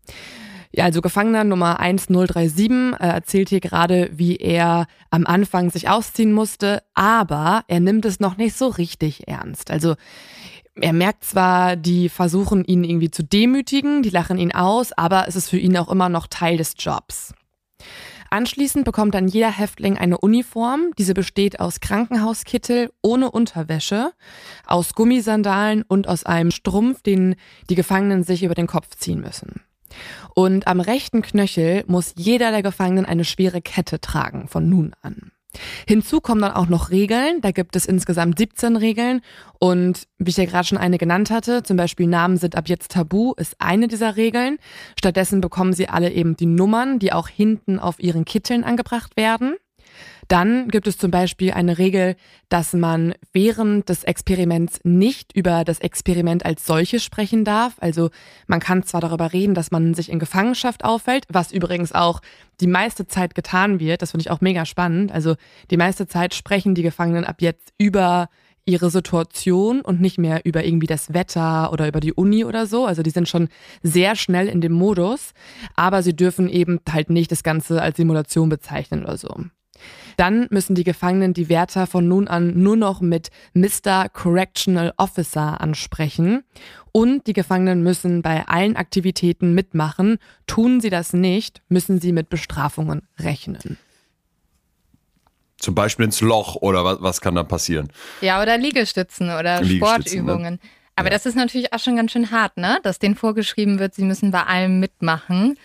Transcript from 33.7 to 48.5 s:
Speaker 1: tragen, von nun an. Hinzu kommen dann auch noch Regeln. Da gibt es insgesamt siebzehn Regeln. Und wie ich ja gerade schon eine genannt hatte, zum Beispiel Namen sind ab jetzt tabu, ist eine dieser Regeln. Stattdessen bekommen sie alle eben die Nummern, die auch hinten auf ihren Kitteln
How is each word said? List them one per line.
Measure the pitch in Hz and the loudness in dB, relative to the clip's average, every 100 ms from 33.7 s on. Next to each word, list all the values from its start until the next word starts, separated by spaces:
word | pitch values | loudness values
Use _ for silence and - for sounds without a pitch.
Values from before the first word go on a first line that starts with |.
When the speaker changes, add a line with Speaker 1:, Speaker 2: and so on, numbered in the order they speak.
| - 170 156 | -6 -4 -6
Speaker 1:
tragen, | - 151 - 135 143 | -6 -4 -4 -6 -8
von | 165 160 | -2 2
nun | 185 156 - | 2 0 -6
an. | - - - _ _ - - - - | -16 -16 -18 _ _ -18 -16 -16 2
Hinzu | 214 - 311 | 2 2 -2
kommen | - 220 | 0 0
dann | 202 | 0
auch | - 175 | 0 0
noch | 170 - | 0 2
Regeln. | 185 202 233 285 339 | 0 2 0 0 0
Da | 208 | -2
gibt | 185 175 185 | -2 -4 -4
es | - | 0
insgesamt | 185 - 170 170 170 | 0 0 0 0 0
siebzehn | 220 - 233 226 | -2 -2 0 2
Regeln. | 220 220 240 254 - - - _ | 0 0 -2 -2 -6 -18 -20 _
Und | 180 180 180 180 - _ | 2 4 2 -2 -8 _
wie | 175 | -4
ich | 175 | 0
ja | 180 | 0
gerade | 180 175 | 0 0
schon | 196 | 0
eine | 180 175 | 0 0
genannt | 170 175 208 | 2 0 0
hatte, | 220 208 240 | -2 0 -2
zum | - 185 | 0 0
Beispiel | 175 - 170 | 0 0 0
Namen | 170 175 180 | 2 2 2
sind | 175 - | 0 -4
ab | 160 | -2
jetzt | 175 - | -4 -2
tabu, | 185 156 196 240 | -4 0 0 0
ist | - 160 - | -2 -8 -4
eine | - 190 233 | 0 2 0
dieser | 226 220 208 | 0 -4 0
Regeln. | 226 233 247 302 - - - - | 0 0 -2 -4 -10 -20 -16 -2
Stattdessen | 190 180 185 196 | 0 2 0 0
bekommen | 180 180 185 | 0 0 0
sie | 180 185 | 0 0
alle | 165 175 | 0 0
eben | - 165 160 | 2 0 0
die | 170 | 2
Nummern, | 170 196 226 262 262 | 4 4 2 0 0
die | 196 | 0
auch | 170 165 | -2 -4
hinten | - 214 220 - 190 | 0 0 0 -2 -2
auf | 175 165 | -2 -4
ihren | 180 165 | -2 -2
Kitteln | 160 220 - | -2 -4 -2